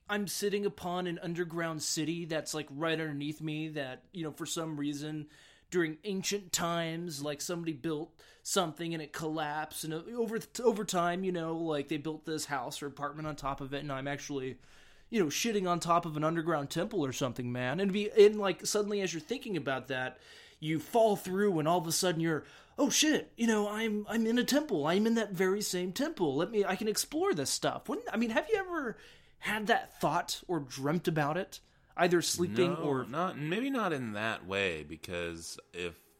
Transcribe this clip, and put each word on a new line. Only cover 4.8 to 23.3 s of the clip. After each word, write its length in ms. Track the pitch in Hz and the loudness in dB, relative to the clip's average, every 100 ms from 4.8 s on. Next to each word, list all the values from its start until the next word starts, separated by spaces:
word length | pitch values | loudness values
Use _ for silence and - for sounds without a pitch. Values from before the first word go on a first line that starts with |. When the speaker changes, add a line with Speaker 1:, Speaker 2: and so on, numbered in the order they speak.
| 143 143 151 156 151 - - - - | -2 -2 -4 -6 -8 -14 -20 -20 -4
Speaker 1:
during 260 | 180 160 156 | 0 0 -2
ancient 480 | 208 190 - 202 185 | -4 -4 -2 -2 -2
times, 720 | - 170 170 165 165 175 139 | -2 0 0 -2 -4 -6 -6
like, 160 | 147 147 | -6 -6
somebody 320 | - 175 165 | -4 -4 -4
built 420 | 143 160 151 165 _ - - | -4 -2 -2 -4 _ -20 -16
something 500 | - 202 170 151 170 | -2 2 2 -2 -4
and 80 | 165 | -4
it 120 | 151 | -6
collapsed, 720 | - 156 156 151 151 156 - 156 | -4 -2 0 -2 -2 -6 -6 -6
and, 80 | |
uh, 80 | 156 202 240 | -6 -6 -2
over, 220 | 226 226 - - | -2 -2 -6 2
over 200 | 240 208 | 2 4
time, 400 | 214 185 175 180 | 0 2 2 2
you 80 | 190 | 0
know, 240 | 180 165 165 | 0 -2 -2
like, 320 | 165 147 143 | 0 0 0
they 80 | 156 | -2
built 300 | 143 156 - | -4 -6 -4
this 180 | 151 - | -4 -2
house 360 | 139 123 - | -4 -4 -6
or 60 | 147 | -8
apartment 380 | 135 143 147 156 | -4 -6 -4 -6
on 100 | 147 | -4
top 240 | 135 139 | -4 -4
of 120 | 139 | -4
it, 60 | 139 | -6
and 80 | 147 | -4
I'm 160 | 135 135 | -4 -4
actually, 500 | 143 - 143 131 120 - - - - - | -6 -4 -4 -4 -8 -16 -20 -20 -20 -4
you 120 | 226 | 2
know, 60 | 160 | 2
shitting 360 | - 233 208 185 | 2 2 2 2
on 140 | 175 | 0
top 260 | 170 170 170 | 4 2 2
of 120 | 151 | 0
an 80 | 156 | 2
underground 440 | 170 160 156 143 | 2 0 0 0
temple 360 | 165 185 202 139 | -2 -2 0 0
or 80 | |
something, 360 | 120 135 117 123 | 0 -2 -2 -4
man." 260 | 123 127 156 | -2 -2 0
And 140 | 202 | 2
be, 160 | 196 208 | 2 2
and, 260 | - 208 214 | 10 10 10
like, 280 | 196 175 - | 0 0 0
suddenly 340 | 208 208 208 | 0 0 0
as 140 | 185 | -2
you're 80 | 160 | -4
thinking 340 | - 262 247 175 | -6 -6 -4 -4
about 320 | 135 131 120 | -2 -4 -4
that, 300 | 131 127 - - - - - | -4 -4 -8 -20 -20 -20 -10
you 180 | 156 160 | -2 -2
fall 380 | - 240 220 202 | 0 4 4 4
through 420 | 190 185 208 165 | -2 2 2 4
and 100 | 147 | 4
all 80 | 175 | 2
of 100 | 165 | 2
a 40 | |
sudden 260 | 156 185 165 | 0 2 2
you're, 240 | 165 151 - - - - | 0 0 -4 -20 -12 0
"Oh 120 | 277 | 2
shit, 420 | - 311 269 - | 4 4 4 0